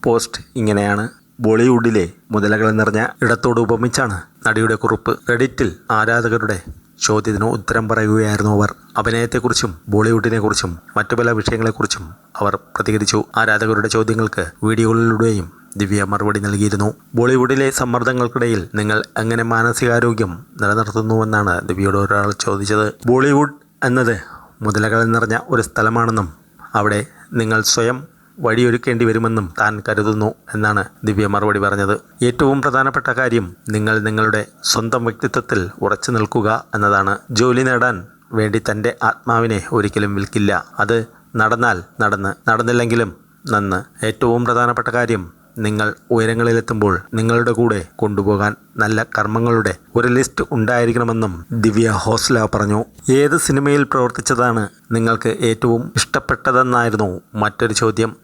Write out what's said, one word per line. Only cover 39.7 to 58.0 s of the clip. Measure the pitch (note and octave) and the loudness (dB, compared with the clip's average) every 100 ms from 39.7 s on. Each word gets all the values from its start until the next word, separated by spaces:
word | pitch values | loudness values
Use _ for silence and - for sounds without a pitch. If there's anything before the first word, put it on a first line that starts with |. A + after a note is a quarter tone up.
ഒരിക്കലും | A#2+ G2+ G#2 G#2 G2 | -2 0 0 -2 -2
വിൽക്കില്ല. | G2 A2 G2+ F#2+ - - | -4 0 0 0 -4 -6
അത് | G#2 A#2 A2 - _ A#2 | 0 0 -2 -14 _ -2
നടന്നാൽ | A2 A#2 A#2+ F#2+ E2+ - | 0 2 0 0 -6 -2
നടന്ന്, | G#2+ G2+ G2 F#2+ - | 0 0 -4 -4 -2
നടന്നില്ലെങ്കിലും | A2+ A#2 A#2+ A#2 A#2 G#2+ - _ _ - | 0 2 0 2 0 0 -6 _ _ -2
നന്ന്. | G#2 G2+ F#2 - - | -2 0 -2 -4 -6
ഏറ്റവും | A2 A2 B2 A#2 A#2+ | -6 -2 0 0 0
പ്രധാനപ്പെട്ട | A#2 A#2+ A#2+ B2 | 0 0 0 -2
കാര്യം | A#2 A#2 A2 E2+ - _ - | -2 0 -2 -4 -16 _ -6
നിങ്ങൾ | G#2+ G#2+ G#2+ - _ | -4 -2 -4 -4 _
ഉയരങ്ങളിലെത്തുമ്പോൾ | A#2+ A2 A2+ A#2 A#2 A2 A2 G#2 F#2 - | 0 2 2 2 0 0 0 2 0 -2
നിങ്ങളുടെ | A2+ A2+ A#2 A#2+ | -2 0 2 2
കൂടെ | A2+ A#2 G#2 E2 - | 2 0 0 -6 -4
കൊണ്ടുപോകാൻ | G#2+ G2+ G2+ G#2 G#2 - _ - | -2 0 0 2 0 -4 _ -4
നല്ല | G#2+ A2 A2+ | -2 0 -2
കർമ്മങ്ങളുടെ | - G#2 A2+ A#2 A#2 G#2 F#2 - A#2 | -4 -2 0 2 2 0 -4 -4 -2
ഒരു | A#2+ | 2
ലിസ്റ്റ് | B2 B2+ - - | 2 0 -4 -4
ഉണ്ടായിരിക്കണമെന്നും | B2+ A2 A#2+ A#2 A#2+ A#2 A2+ G#2+ F2 F2 A#2 A2 | 0 0 2 2 0 0 0 -2 -6 -6 0 2
ദിവ്യ | G#2+ A2+ G2 | 2 2 0
ഖോസ്ല | - A2+ - B2 G#2+ | 0 0 2 0 0
പറഞ്ഞു. | G#2 G#2 G#2 A#2 - - C3+ | 0 0 0 -4 -8 2 2
ഏത് | C#3+ D#3 | 4 2
സിനിമയിൽ | - C#3 C#3+ C#3+ C#3 | 0 0 2 2 2
പ്രവർത്തിച്ചതാണ് | C3+ B2 - - B2 B2 A2+ G2+ - _ | 0 0 -2 -2 0 2 0 -4 -10 _
നിങ്ങൾക്ക് | A2+ A2+ A2 A#2 A2 A#2 | -2 0 0 -2 0 0
ഏറ്റവും | A2+ B2 A#2 - - | 0 2 0 -2 -6
ഇഷ്ടപ്പെട്ടതെന്നായിരുന്നു | - C#3+ - C3 - B2+ B2+ A#2+ A#2 G#2+ G2+ F2+ _ A2 | -4 -4 -4 -2 2 2 2 2 2 0 -2 -4 _ -4
മറ്റൊരു | G#2+ - A#2 G#2 | -4 0 -2 2
ചോദ്യം. | A2+ G#2 | 0 0